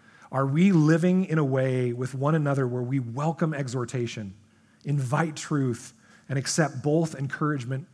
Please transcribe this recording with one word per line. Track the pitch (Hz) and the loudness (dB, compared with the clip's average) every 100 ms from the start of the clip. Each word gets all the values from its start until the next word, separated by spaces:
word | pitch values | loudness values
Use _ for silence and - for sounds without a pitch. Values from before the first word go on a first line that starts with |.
| - - - | -20 -20 -6
are | 131 135 | -2 0
we | 143 190 | 4 6
living | 175 151 165 175 185 180 | 6 6 6 4 2 2
in | 160 | 0
a | 139 | 2
way | 131 131 127 123 | 2 0 0 0
with | 120 131 | -2 -6
one | 135 139 160 | -2 0 2
another | 143 139 127 | 2 0 0
where | 123 | -2
we | 123 135 | -2 -2
welcome | 120 117 151 160 160 | -2 -4 -4 0 -2
exhortation, | 147 135 127 120 131 117 - 101 92 _ _ _ _ | -2 -4 -4 -4 -4 -6 -8 -12 -14 _ _ _ _
invite | - 143 127 147 160 151 | -4 -2 0 0 -2 -4
truth, | - 151 131 117 - - _ - - | -4 -2 0 -2 -8 -20 _ -18 -6
and | 135 | -4
accept | 135 - 147 127 | -2 0 0 0
both | 143 151 160 139 | 0 0 0 -4
encouragement | 135 - 151 147 120 135 170 | -8 -2 -2 -2 -4 -8 -8